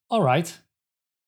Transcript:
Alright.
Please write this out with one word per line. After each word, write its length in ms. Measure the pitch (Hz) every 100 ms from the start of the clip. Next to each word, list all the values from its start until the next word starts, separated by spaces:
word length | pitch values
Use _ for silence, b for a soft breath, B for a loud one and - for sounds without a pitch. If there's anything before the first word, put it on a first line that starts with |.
| -
Alright. 560 | 226 143 135 165 - _ _ _ _ _ _